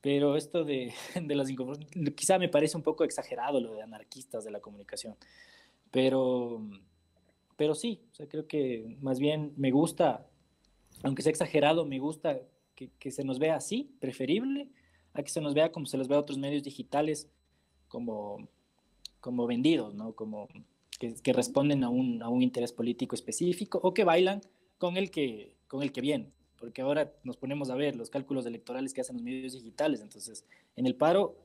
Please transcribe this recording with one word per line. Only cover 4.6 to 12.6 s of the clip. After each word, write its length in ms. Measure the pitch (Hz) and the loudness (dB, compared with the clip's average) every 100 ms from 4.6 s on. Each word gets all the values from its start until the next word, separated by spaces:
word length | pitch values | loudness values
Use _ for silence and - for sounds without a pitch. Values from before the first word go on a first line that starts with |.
comunicación. 560 | 110 101 98 - - - - - - - _ _ _ | -12 -20 -14 -12 -12 -16 -20 -20 -20 -20 _ _ _
Pero, 720 | 131 131 131 127 123 120 117 107 101 _ _ _ _ _ _ _ - | 2 4 4 4 2 -2 -6 -10 -14 _ _ _ _ _ _ _ 0
pero 180 | 151 | 0
sí, 280 | 151 240 202 _ | 2 -2 -6 _
o 20 | |
sea, 140 | _ 147 | _ -10
creo 180 | 156 151 | -8 -4
que 500 | 151 131 117 110 123 | -2 0 -2 -6 -8
más 180 | 135 127 | -2 2
bien 340 | 147 151 151 139 | 2 2 -2 0
me 160 | 135 | 4
gusta, 560 | 131 160 - 160 - - _ _ _ _ _ _ - | 4 4 4 2 2 -8 _ _ _ _ _ _ -6
aunque 200 | 139 135 | -4 2
sea 80 | 143 | 2
exagerado, 560 | 151 127 156 143 160 156 | 2 2 4 6 4 0
me 120 | 135 | -4
gusta 420 | 139 156 165 135 127 _ | -4 -4 -2 -4 -6 _